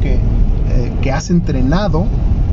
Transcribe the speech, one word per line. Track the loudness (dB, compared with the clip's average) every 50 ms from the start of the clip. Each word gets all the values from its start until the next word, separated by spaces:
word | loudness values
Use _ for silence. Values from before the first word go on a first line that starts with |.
que, | 0 0 0
eh, | 0 0 0 0 2 2 2 0 0 0 0 0 0 0 -2 -2 -2 -2
que | -2 -2
has | -2 -2 0
entrenado, | -2 0 0 0 0 0 0 2 2 0 0 0 0 0 0 0 0 0 0 0 0 0 0 0